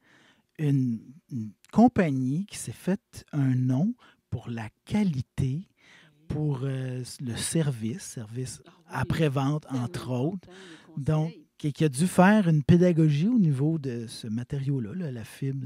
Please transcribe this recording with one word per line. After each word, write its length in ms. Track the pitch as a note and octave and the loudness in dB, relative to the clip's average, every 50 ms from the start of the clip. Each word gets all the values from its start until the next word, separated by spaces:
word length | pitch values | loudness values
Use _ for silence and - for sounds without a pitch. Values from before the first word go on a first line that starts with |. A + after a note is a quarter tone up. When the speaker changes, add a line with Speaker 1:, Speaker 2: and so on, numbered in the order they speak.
| _ _ _ _ _ _ _ _ _ _ _ - | _ _ _ _ _ _ _ _ _ _ _ -2
Speaker 1:
une, 400 | D#3 C#3+ C#3 C3+ B2+ B2 A2+ G#2 - - C#3 - _ - | 2 2 4 4 2 2 -2 -4 -8 -16 -20 -20 _ -10
une 200 | D3 A2+ A2 G#2+ - _ _ _ | -8 -8 -8 -8 -12 _ _ _
compagnie 760 | - G#3+ A#3 B3 - A3 F3+ D3+ C3+ C3 B2+ B2+ C#3+ F3 G#3 | 6 6 6 6 6 4 0 2 0 0 0 0 0 -2 -4
qui 120 | - - | -6 -10
s'est 140 | - - A#2+ | -12 -12 -12
faite 540 | - - - F3+ G3 - _ _ - - - _ | -12 -6 -2 -2 -2 -2 _ _ -20 -20 -18 _
un 240 | - D3 C3+ C3 B2+ | -2 0 2 2 2
nom 400 | B2+ B2+ C3 B2+ C3 F#3+ A#3 B3 _ _ _ _ _ _ - | 2 2 2 2 2 0 0 -2 _ _ _ _ _ _ -10
pour 200 | - B2 - A#2 | -10 -8 -8 -8
la 200 | A#2 A2+ A2 G#2+ _ _ _ | -8 -8 -8 -12 _ _ _
qualité, 800 | - - G#3 G#3 F3+ C#3+ B2+ - _ - - C3+ C3 C3+ E3+ G3 _ _ _ _ _ - - _ _ _ _ _ | -4 0 0 0 0 0 -2 -6 _ -4 -4 -2 -2 -2 -6 -8 _ _ _ _ _ -20 -20 _ _ _ _ _
pour, 340 | - - D3+ D3+ D3 C#3 B2 C3+ | -8 -6 -2 -2 -2 -2 -2 -4
euh, 400 | C#3 C3 C3 C3 B2+ B2+ B2+ B2 - - - | -6 -4 -6 -6 -6 -8 -8 -10 -12 -12 -10
le 160 | C#3 A#2 A2 | -8 -8 -6
service, 680 | F#2+ - - - E3 D3+ D3 B2 A2 A2 A2 C#3+ G3 - | -6 -6 -2 -2 0 0 0 -2 -4 -6 -6 -6 -8 -12
service 580 | - - B2+ A2 G#2 A#2 B2+ B2+ A#2 - - - | -14 -12 -14 -14 -10 -10 -10 -10 -10 -12 -16 -20
Speaker 2:
Ah 40 | - _ | -20 _
oui, 60 | _ _ - - B2+ | _ _ -10 -6 -6
Speaker 1:
après-vente, 640 | B2+ - - D#3+ D#3+ D3 C3 C#3+ C3+ C#3 D3+ D3+ - | -4 -2 0 0 0 0 0 0 -2 -2 -2 -4 -6
Speaker 2:
tellement 200 | - C3+ B2+ B2 | -6 -4 -4 -4
Speaker 1:
entre 280 | A#2 - A#2+ A2 B2 | -4 -6 -8 -8 -6
autres. 360 | B2+ B2 C3 E3+ G#3 F3+ - - | -4 -2 -2 -4 -4 -6 -12 -16
Speaker 2:
important, 440 | F#3 F#3+ F#3+ F3 D#3+ - - - D#3+ | -20 -20 -20 -20 -20 -20 -20 -14 -12
les 60 | D3 B2+ | -6 -2
Speaker 1:
Donc, 240 | D#3 D#3 D#3 D#3 E3 | 0 0 0 0 -4
Speaker 2:
conseils. 180 | D#3 D3+ - _ _ | -6 -12 -20 _ _
Speaker 1:
qui, 160 | - - D3 - | -6 -6 -6 0
qui 100 | - D#3+ | 0 0
a 40 | D3+ | 0
dû 180 | B2 C3 F#3 | 2 0 -2
faire 400 | F3+ - F#3+ F3+ G3+ G#3+ A3 F#3 | 2 6 6 6 8 6 6 4
une 160 | E3+ D#3 D3 - | 4 2 4 6
pédagogie 640 | - F3 E3+ F3+ F3+ E3+ D#3+ D#3+ D3+ C#3+ C#3+ F3 | 6 6 8 8 6 6 4 4 4 4 2 2
au 120 | A3+ B3+ A3+ | 2 4 4
niveau 400 | F3 D3+ C3+ B2+ C#3+ D#3 E3 D#3 | 4 4 2 2 0 0 0 -2
de 260 | C3 C3+ A#2+ A#2 A2+ | -4 -6 -6 -6 -8
ce 200 | A2+ - - - | -10 -12 -12 -8
matériau-là, 680 | A2+ G#2+ A#2+ A#2+ - D3 C#3 C3+ C#3+ C#3 C3 A2 G2 D#3+ | -6 -6 -6 -6 -6 -6 -4 -2 -2 -2 -2 -4 -6 -6
là, 180 | F#3 F3 C#3 | -6 -6 -6
la 120 | B2 A2+ G#2 | -8 -10 -12
fibre, 420 | - - - C#3 C3+ C3+ C3+ B2+ | -14 -10 -8 -6 -6 -6 -6 -8